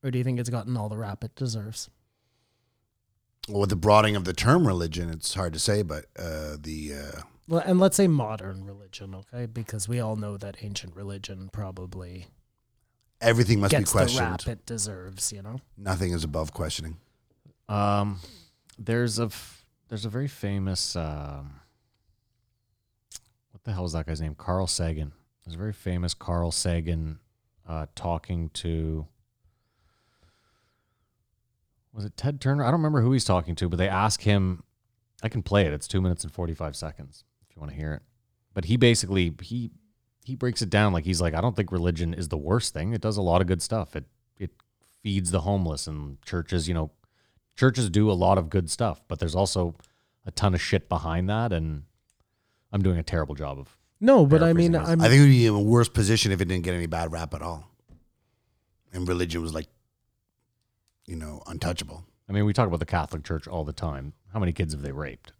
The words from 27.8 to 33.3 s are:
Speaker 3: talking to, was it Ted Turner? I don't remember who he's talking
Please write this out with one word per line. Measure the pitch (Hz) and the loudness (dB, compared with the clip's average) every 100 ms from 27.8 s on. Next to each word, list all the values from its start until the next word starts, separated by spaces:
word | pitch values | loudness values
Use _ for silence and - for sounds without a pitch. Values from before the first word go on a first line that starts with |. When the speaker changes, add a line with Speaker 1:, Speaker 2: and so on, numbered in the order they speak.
| 76 - | -10 -8
Speaker 3:
talking | 87 82 - 87 80 | -4 -4 -4 -6 -4
to, | - 85 82 80 80 76 _ _ _ _ _ _ _ _ _ _ _ _ _ _ _ _ _ _ _ _ _ _ _ _ _ _ _ _ | -6 -4 -2 -2 -4 -8 _ _ _ _ _ _ _ _ _ _ _ _ _ _ _ _ _ _ _ _ _ _ _ _ _ _ _ _
was | 113 101 | -10 -10
it | - | -4
Ted | 139 143 | -4 -2
Turner? | 135 143 | 0 2
I | 123 | 2
don't | 165 | 2
remember | 156 151 | 2 2
who | 117 | 4
he's | 131 | 2
talking | - | 4